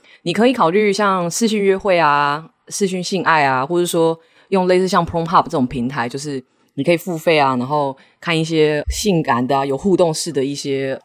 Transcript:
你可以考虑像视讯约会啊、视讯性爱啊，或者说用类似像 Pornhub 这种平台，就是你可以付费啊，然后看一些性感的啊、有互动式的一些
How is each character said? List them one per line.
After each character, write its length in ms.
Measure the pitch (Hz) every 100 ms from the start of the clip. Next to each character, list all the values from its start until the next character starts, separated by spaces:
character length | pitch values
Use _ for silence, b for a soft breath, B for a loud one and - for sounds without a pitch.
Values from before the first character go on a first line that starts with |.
| b b
你 100 | -
可 140 | 180 240
以 40 |
考 200 | 240 165
虑 200 | 190 208
像 400 | 196 202 190 175
视 160 | - 233
讯 160 | 214
约 140 | 196 190
会 200 | 202 180
啊、 520 | 151 143 143 147 165 _ -
视 180 | - 196
讯 160 | 185
性 220 | 175 190
爱 220 | 156 160 139
啊， 200 | 131 139
或 140 | 175
者 60 | 175
说 340 | 170 165 165 b b b
用 180 | 190 180
类 100 | 185
似 120 | 185
像 180 | 185 170
Pornhub 360 | 170 165 175 -
这 60 |
种 140 | 156 123
平 220 | 139 120
台， 220 | 135 120
就 100 | 139
是 240 | 147 139 - _ _ -
你 80 |
可 80 | 139
以 60 | 165
付 200 | - 165
费 200 | 175 160
啊， 180 | 135 127
然 100 | 123
后 300 | 151 143 135 b b
看 180 | - 165
一 40 |
些 380 | 160 160 151 151 -
性 320 | - 214 170
感 240 | 147 120 127
的 120 | 135
啊、 80 | 139
有 120 | 135
互 200 | 202 175
动 160 | 175
式 180 | 160 -
的 140 | 139 135
一 100 | 143
些 420 | 143 135 135 131